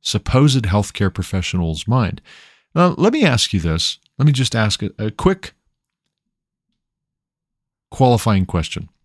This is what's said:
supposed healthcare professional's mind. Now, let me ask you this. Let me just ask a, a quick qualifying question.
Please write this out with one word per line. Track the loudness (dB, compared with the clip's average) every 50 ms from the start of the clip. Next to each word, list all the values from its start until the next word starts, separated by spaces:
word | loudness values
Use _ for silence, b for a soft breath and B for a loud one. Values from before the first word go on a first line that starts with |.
supposed | _ -4 -6 -4 -2 0 2 4 4 4 4 2 0
healthcare | 0 0 0 -2 -2 -4 -2 -2 -2
professional's | -2 -4 -8 -4 -4 -4 -4 -2 -2 -2 -2 -2 -4 -4 -2
mind. | -2 0 0 0 -2 -4 -10 b b b b b b b b b b _
Now, | 2 2 2
let | 2 2 2 2 2
me | 2 2
ask | 2 2 0 -2 -2 -2
you | -2
this. | 0 0 -2 0 -2 -4 -6 _ _ _ _
Let | 0 2
me | 2 2
just | 2 -2 -2 0
ask | 0 0 0 -2 -4 -6
a, | -10 -6 -6
a | -8 -6
quick | -6 0 0 0 0 0 -8 -20 _ _ _ _ _ _ _ _ _ _ _ _ _ _ _ _ _ _ _ _ _ _ _ _ _ _ _ _ _ _ _ _ _ _ _ _ _ _ _ _ _ _ _ _ _ _ _ _
qualifying | 0 2 4 4 4 2 2 2 2 2 0
question. | 0 -2 -4 -4 -4 -8 -12 -14 -14 _ _